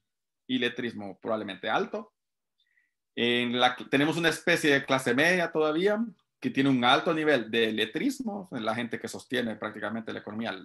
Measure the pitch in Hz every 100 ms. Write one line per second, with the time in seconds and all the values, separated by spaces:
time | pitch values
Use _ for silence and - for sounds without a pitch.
0 | _ _ _ _ - 127 120 - 120 104
1 | 101 92 113 110 101 90 110 131 220 214
2 | - _ _ _ _ _ _ _ _ _
3 | _ - 120 120 120 123 123 - - 139
4 | 151 156 165 156 - 165 151 139 135 131
5 | - 123 165 180 170 165 156 156 196 214
6 | 233 - _ _ 127 117 139 131 120 143
7 | 160 160 151 135 110 117 110 107 110 156
8 | 240 262 240 202 180 123 110 110 120 -
9 | 110 101 - 131 117 107 110 110 104 113
10 | 110 104 104 107 113 95